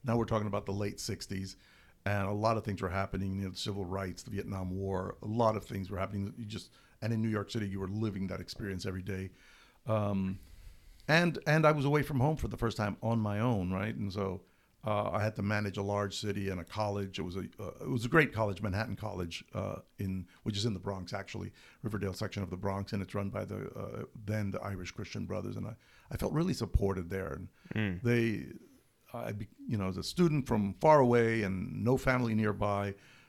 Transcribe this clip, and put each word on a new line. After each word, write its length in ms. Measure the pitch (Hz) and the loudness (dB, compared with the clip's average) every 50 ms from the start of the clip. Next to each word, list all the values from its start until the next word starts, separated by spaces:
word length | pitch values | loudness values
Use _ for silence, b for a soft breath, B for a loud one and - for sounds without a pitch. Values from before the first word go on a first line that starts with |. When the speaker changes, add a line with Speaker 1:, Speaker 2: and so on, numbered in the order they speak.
| - | 0
Speaker 1:
now 140 | 123 113 | 2 2
we're 80 | 117 113 | 2 2
talking 220 | - 117 107 104 | 2 2 2 2
about 180 | 104 98 104 98 | 2 -2 -2 -2
the 80 | - 98 | -2 -2
late 260 | 101 104 101 95 - | -2 -2 -4 -4 -6
sixties, 560 | - - 101 - - - 101 95 95 90 - B B B B B B B B _ _ | -6 -6 -6 -6 -6 -6 -6 -6 -6 -8 -10 B B B B B B B B _ _
and 220 | 98 101 101 98 | 0 0 2 0
a 40 | 95 104 | 0 0
lot 240 | 104 104 113 113 | 2 2 2 2
of 80 | 110 98 | 2 0
things 160 | 104 98 90 | -2 -4 -2
were 80 | 98 90 | -2 -2
happening, 480 | 87 98 98 - - 92 98 98 95 | 0 0 -2 -2 -2 -2 -2 -2 -2
you 60 | 98 98 | -2 -4
know, 80 | 95 | -4
the 60 | 92 | -6
civil 280 | - - 110 98 101 95 | -6 -6 -4 -4 -4 -4
rights, 380 | 87 92 98 98 92 87 - - | -4 -4 -4 -4 -4 -8 -10 -10
the 80 | - | -6
Vietnam 380 | 104 98 110 104 98 95 92 92 | -6 -6 -4 -4 -4 -4 -4 -4
War, 440 | 92 95 98 98 95 92 92 98 - - - | -2 -2 -2 0 0 -2 -2 -4 -8 -8 -6
a 40 | |
lot 280 | 104 110 117 117 110 107 | -2 2 4 6 6 4
of 80 | 107 - | 2 -4
things 260 | - - 98 95 92 | -4 -6 -6 -4 -4
were 80 | 101 | -2
happening. 360 | 92 95 101 104 101 101 101 - | -4 -2 -2 -2 -4 -4 -4 -6
You 60 | - 117 | -8 -10
just, 280 | 104 107 - - - B B B B B B | -8 -8 -8 -10 -12 B B B B B B
and 120 | - 110 117 | -2 0 2
in 80 | 110 | 2
New 80 | 110 113 | 2 2
York 200 | 107 104 101 - | 0 0 -2 -2
City, 200 | - 113 104 98 | -2 -2 -2 -2
you 100 | 98 98 | -2 -2
were 80 | 98 | -2
living 400 | 92 98 110 113 107 95 98 95 | -2 0 0 0 0 0 -2 -2
that 140 | 92 95 - | -2 -2 -6
experience 440 | 90 - - - 113 101 95 90 - | -6 -10 -8 -6 -4 -4 -4 -4 -4
every 160 | 98 92 92 | -4 -4 -4
day. 280 | 92 101 98 92 95 98 B B B B B B B B B B _ | -4 -4 -4 -4 -4 -8 B B B B B B B B B B _
Um, 520 | - 110 107 104 101 101 98 95 95 95 - b b b b b b b b b b b b - | 0 2 2 2 2 2 2 2 0 -2 -4 b b b b b b b b b b b b 0
and, 320 | - 147 165 175 170 143 - - | 4 4 6 6 4 2 0 2
and 180 | - 147 160 156 | 4 4 8 8
I 60 | 151 | 6
was 140 | 156 151 135 | 6 6 4
away 180 | 143 147 151 131 | 4 4 4 2
from 160 | - 147 123 | 2 2 2
home 160 | 123 151 160 | 4 4 2
for 120 | - - 107 | 0 -2 -4
the 80 | 107 | -2
first 200 | - 117 113 101 | 0 0 0 0
time 200 | - 107 101 95 - | 0 0 0 0 -2
on 180 | - 110 113 117 | 0 0 2 2
my 200 | 107 104 101 104 | 2 0 0 2
own, 320 | 113 127 120 101 90 90 | 2 2 2 2 2 0
right? 240 | 95 95 98 110 117 | 0 0 -2 -2 -2
And 160 | - 107 101 | -4 -4 -4
so, 300 | 92 104 98 95 90 90 b b b b b b b b - | -2 -2 -2 -2 -2 -6 b b b b b b b b -2
uh, 240 | 110 104 104 104 - | 0 0 2 2 0
I 140 | 85 107 101 | 0 2 0
had 120 | 110 104 | 0 0
to 40 | - | 0
manage 360 | 98 101 107 104 104 101 90 | 0 0 0 0 0 -2 -2
a 40 | 104 | -2
large 380 | 98 101 101 101 104 98 92 - | -2 0 0 0 0 -2 -2 -4
city 300 | - 104 98 101 98 98 | -4 -2 -2 -2 -2 -2
and 100 | 92 90 | -2 -4
a 40 | 85 | -6
college. 540 | - - 107 107 104 101 101 101 95 92 | -6 -2 -2 0 0 0 -2 -4 -4 -4
It 60 | - 85 | -6 -4
was 140 | 90 87 | -4 -4
a, 80 | 95 87 - - - | -6 -6 -8 -10 -10
uh, 120 | 85 82 - - | -10 -10 -10 -8
it 80 | - 147 | -4 -2
was 160 | 135 120 110 | -2 -2 0
a 40 | 123 | 6
great 240 | 160 165 151 - - | 6 6 6 6 2
college, 280 | 110 110 104 98 - | 0 0 0 0 -2
Manhattan 340 | 110 104 90 104 110 - 101 | -2 -2 0 0 -2 -2 -4
College, 460 | - 110 107 95 92 90 85 - - - _ - | -6 -6 -6 -4 -4 -6 -6 -6 -10 -12 _ -6
uh, 220 | 101 101 98 98 - - _ _ | -4 -4 -4 -6 -8 -12 _ _
in, 300 | - 101 95 95 92 87 B B B B | -6 -4 -4 -2 -4 -6 B B B B
which 140 | 107 104 | -4 -2
is 80 | 101 107 | 0 0
in 80 | 120 101 | 0 -2
the 60 | 90 | -2
Bronx, 340 | 92 101 98 92 90 85 101 | -4 -4 -4 -4 -6 -6 -6
actually, 380 | 98 98 - - 104 95 95 B B B B B B | -8 -8 -8 -8 -8 -8 -8 B B B B B B
Riverdale 320 | - 110 107 104 101 95 92 | -6 -4 -2 0 -2 -2 -2
section 300 | - 107 98 - 101 98 | -2 -4 -4 -2 -4 -4
of 60 | 85 | -4
the 80 | 92 | -4
Bronx, 340 | 90 98 98 95 98 98 - | -2 -2 -2 0 -2 -2 -2
and 100 | - 101 | -2 -4
it's 140 | 95 - - | -4 -2 -4
run 140 | 101 101 98 | -4 -4 -2
by 160 | 95 98 98 | -2 -4 -4
the, 240 | 95 101 101 101 98 - | -4 -6 -6 -6 -8 -8
uh, 280 | 101 101 - 113 110 - - - - 107 | -8 -8 -8 -8 -8 -10 -10 -12 -10 -4
then 260 | 101 107 110 107 98 | -2 0 0 0 0
the 100 | 98 - | -2 -2
Irish 300 | - 101 98 90 90 - | -4 -4 -6 -6 -6 -8
Christian 340 | - - 101 - - - 95 | -8 -10 -10 -8 -6 -6 -6
Brothers, 300 | 90 98 98 95 101 101 | -4 -4 -4 -4 -4 -6
and 100 | 104 - | -6 -6
I, 100 | 107 113 B B B B B B B | -8 -10 B B B B B B B
I 60 | - | -6
felt 160 | - - 101 - | -2 -2 0 2
really 200 | 151 170 190 - | 2 2 2 0
supported 560 | - 113 92 - - 101 95 95 92 87 85 | -2 -4 0 2 2 2 2 0 0 -4 -4
there. 240 | 98 95 95 - 69 | -4 -4 -4 -4 -6
And 140 | 85 95 95 B B B - - | -8 -8 -12 B B B -6 -2
Speaker 2:
Mm. 280 | 110 107 101 90 90 117 | 0 0 0 -2 0 2
Speaker 1:
they, 440 | 117 120 120 117 113 107 - - - - - - - - - _ _ _ _ _ - | 4 4 4 4 2 0 -2 -6 -8 -12 -16 -18 -20 -20 -20 _ _ _ _ _ -12
I, 200 | - 120 117 110 | -10 -6 -6 -4
be-, 160 | 104 101 104 - - - 285 | -4 -6 -8 -10 -12 -14 -6
you 100 | 262 123 | -2 0
know, 100 | 104 98 | 0 0
as 100 | 92 92 | 0 -2
a 60 | 92 80 | -2 -6
student 420 | - - - 175 170 151 147 127 | -4 2 4 4 4 4 2 2
from 280 | - 120 107 101 98 95 - | 2 2 2 2 0 -2 4
far 200 | - 156 156 147 | 8 8 10 10
away 420 | 131 120 120 120 117 113 113 113 | 10 8 8 8 6 6 4 2
and 420 | 104 95 95 92 87 85 87 101 101 | 2 0 0 -2 -2 -4 -2 0 2
no 140 | 117 131 | 2 2
family 380 | 131 - 135 127 127 123 117 110 | 4 4 2 2 4 2 2 2
nearby, 580 | 107 107 107 101 98 104 104 101 101 101 101 98 B B B B B B | 2 2 2 2 2 0 2 2 0 0 -2 -4 B B B B B B